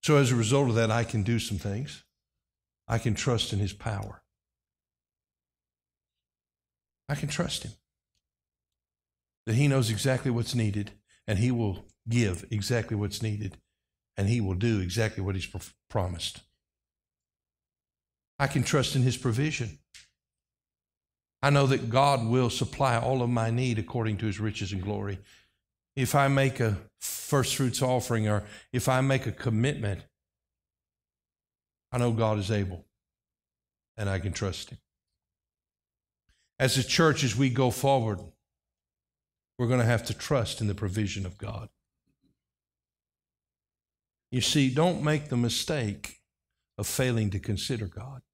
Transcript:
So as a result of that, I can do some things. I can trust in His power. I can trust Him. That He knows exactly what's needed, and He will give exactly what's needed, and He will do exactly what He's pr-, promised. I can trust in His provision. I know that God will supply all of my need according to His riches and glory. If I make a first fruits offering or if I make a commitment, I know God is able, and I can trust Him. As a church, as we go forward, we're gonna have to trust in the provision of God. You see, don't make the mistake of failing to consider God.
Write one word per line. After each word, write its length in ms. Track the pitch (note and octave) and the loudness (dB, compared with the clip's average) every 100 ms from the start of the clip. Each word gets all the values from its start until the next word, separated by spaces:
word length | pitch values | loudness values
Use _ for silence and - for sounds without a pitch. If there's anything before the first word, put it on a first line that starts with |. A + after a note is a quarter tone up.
So 160 | - D3 | 4 4
as 120 | B2+ | 6
a 60 | A#2+ | 2
result 320 | G#2+ C#3 C#3 | 2 2 4
of 60 | |
that, 160 | A2+ A2+ | 2 2
I 120 | A2+ | 2
can 200 | A#2 A2 | 0 -2
do 160 | G2+ A#2 | 0 0
some 180 | - G2 | -2 -6
things. 480 | G#2 G2+ C#3+ - _ _ _ _ _ _ _ _ - | -4 -6 -8 -12 _ _ _ _ _ _ _ _ -4
I 120 | A2+ | -2
can 160 | A#2 | 0
trust 400 | G2+ - A#2 - | 0 0 0 0
in 40 | G2+ | -2
His 140 | G2+ | -2
power. 500 | - - G2+ - - _ _ _ _ _ _ _ _ _ _ _ _ _ _ _ _ _ _ _ _ _ _ _ _ _ _ _ _ - | -4 -6 -6 -8 -14 _ _ _ _ _ _ _ _ _ _ _ _ _ _ _ _ _ _ _ _ _ _ _ _ _ _ _ _ -8
I 60 | |
can 160 | C#3+ C#3+ | -6 -4
trust 320 | - F3 - | -4 -4 -4
Him. 100 | - - _ _ _ _ _ _ _ _ _ _ _ _ _ _ _ _ - | -10 -16 _ _ _ _ _ _ _ _ _ _ _ _ _ _ _ _ -2
That 80 | |
He 120 | A2+ C#3+ | 2 4
knows 220 | C3+ A2+ | 4 2
exactly 420 | G#2+ C3+ C3 C3 | 0 0 0 0
what's 240 | A#2 A2+ | -2 0
needed, 360 | B2 A2 G#2 G2+ - _ _ - | 0 0 -2 -6 -12 _ _ -4
and 120 | G2 | 2
He 120 | A#2 | 2
will 360 | A#2+ G#2+ F#2+ - _ - | 2 -2 -4 -10 _ -2
give 380 | A#2+ A2 F2 - | 2 2 0 -4
exactly 440 | G#2+ G2 A#2+ G#2+ | -4 0 -2 0
what's 280 | G#2+ G2+ G2+ | -2 -2 -2
needed, 340 | A2 G#2 G2+ - _ _ _ _ _ | -4 -4 -6 -10 _ _ _ _ _
and 140 | - G2 | -2 0
He 140 | A#2+ | 2
will 100 | G2 | 0
do 260 | F#2 A#2 G#2+ | 0 2 2
exactly 420 | F#2 F#2+ A2 G#2+ | 0 -2 -2 -2
what 140 | G2 F#2+ | -4 -4
He's 100 | - | -6
pr-, 260 | F#2+ - _ _ | -12 -16 _ _
promised. 540 | - F2+ E2 - - _ _ _ _ _ _ _ _ _ _ _ _ _ _ _ _ _ _ _ _ | -4 -2 -4 -8 -10 _ _ _ _ _ _ _ _ _ _ _ _ _ _ _ _ _ _ _ _
I 80 | C#3 | 0
can 160 | C#3+ | 0
trust 320 | A#2+ D3 B2 | 2 2 2
in 100 | C#3 | 2
His 120 | B2+ A#2 | 2 2
provision. 640 | B2+ A2+ D3+ D#3 A2 E2+ _ - - _ _ _ _ _ _ _ _ _ _ _ _ _ | -2 0 -2 -2 -8 -10 _ -20 -20 _ _ _ _ _ _ _ _ _ _ _ _ _
I 60 | C3+ | 2
know 180 | C#3 C#3 | 4 4
that 220 | C3 A#2 | 2 2
God 380 | B2+ C#3+ C3+ A2 | 4 4 4 2
will 240 | B2 A#2+ | 2 2
supply 480 | - - - C3+ A#2 | 0 -4 0 0 2
all 240 | A#2+ C3 | 0 0
of 80 | A#2+ | 0
my 200 | A#2+ A2+ | 0 0
need 280 | A2+ B2+ A2 | 0 0 -2
according 400 | G#2 B2 A2 G#2 | -4 -4 -2 -2
to 80 | A2+ | -2
His 120 | G2+ | -2
riches 320 | G#2+ G2+ G2 | -4 -4 -6
and 120 | G2+ | -6
glory. 360 | G2 G#2 G2+ F#2+ - - _ _ _ _ _ - | -6 -6 -6 -8 -12 -20 _ _ _ _ _ -4
If 200 | B2 D3 | 0 4
I 100 | C#3 | 4
make 320 | C#3 C3+ C3+ | 4 2 2
a 180 | A#2 G2 - _ | 0 0 -6 _
first 560 | - - - C#3+ A#2+ | -10 -10 0 0 2
fruits 260 | - C3 A2+ | 0 0 0
offering 460 | B2+ B2+ - A#2 G#2+ | 0 0 0 0 2
or 160 | G#2 G#2 - - | 0 -2 -18 -6
if 160 | B2 B2 | -2 2
I 120 | B2+ | 2
make 260 | C3+ C3+ - | 2 2 0
a 60 | |
commitment, 720 | - B2+ A2 B2 - G#2+ F#2 - _ _ _ _ _ _ _ _ _ _ _ _ _ _ _ _ _ _ | -4 -2 2 0 0 -4 -6 -10 _ _ _ _ _ _ _ _ _ _ _ _ _ _ _ _ _ _
I 60 | B2 | 0
know 120 | A#2+ | 0
God 300 | A2 A2+ G#2+ | 2 2 2
is 100 | F#2+ | 0
able, 340 | G#2+ F#2+ F2+ - _ _ _ _ _ _ _ _ _ _ - | 0 -2 -6 -16 _ _ _ _ _ _ _ _ _ _ -6
and 140 | G2+ | -2
I 80 | F#2+ | 0
can 140 | F#2+ | -2
trust 380 | E2 G2 F2 - | -2 -4 -4 -12
Him. 80 | - _ _ _ _ _ _ _ _ _ _ _ _ _ _ _ _ _ _ | -18 _ _ _ _ _ _ _ _ _ _ _ _ _ _ _ _ _ _
As 180 | C3 C3 | 2 2
a 60 | |
church, 400 | A#2+ - D#3+ C#3+ | 0 4 4 4
as 140 | C3 G#2 | 0 2
we 120 | C#3 | 2
go 220 | A#2+ C3 | 4 2
forward, 480 | - C#3 C3+ A2+ F#2+ F#2 _ _ _ _ _ _ _ _ _ _ _ _ - | 2 2 2 2 -4 -8 _ _ _ _ _ _ _ _ _ _ _ _ -4
we're 120 | A#2+ | 0
gonna 160 | B2+ | 2
have 200 | A2+ A#2 - | 4 2 0
to 80 | |
trust 460 | G#2+ - C#3+ G#2+ - | -8 -2 0 0 -2
in 60 | G#2+ | -4
the 80 | |
provision 500 | G2 G#2 G2+ G#2 G2 | -2 -4 -2 -4 -4
of 140 | F#2+ F2 | -8 -10
God. 300 | G2 A2 - _ _ _ _ _ _ _ _ _ _ _ _ _ _ _ _ _ _ _ _ _ _ _ _ _ _ | -10 -10 -14 _ _ _ _ _ _ _ _ _ _ _ _ _ _ _ _ _ _ _ _ _ _ _ _ _ _
You 80 | B2+ | -2
see, 340 | - D#3 C3 | 2 2 2
don't 300 | B2+ E3+ F3 | 4 2 2
make 240 | D3+ D3+ D3+ | 0 0 0
the 80 | B2 | 0
mistake 840 | A#2+ - - D#3 A2 G2 - - _ _ _ _ _ - | 0 0 -2 -2 -2 -6 -12 -16 _ _ _ _ _ -8
of 120 | G#2 | -6
failing 420 | - B2+ A#2 G#2+ | 0 0 2 0
to 80 | F#2+ | -2
consider 480 | - G2+ - B2 G2+ | -4 -4 -2 -4 -6
God. 360 | - A#2+ C3+ _ | -10 -14 -16 _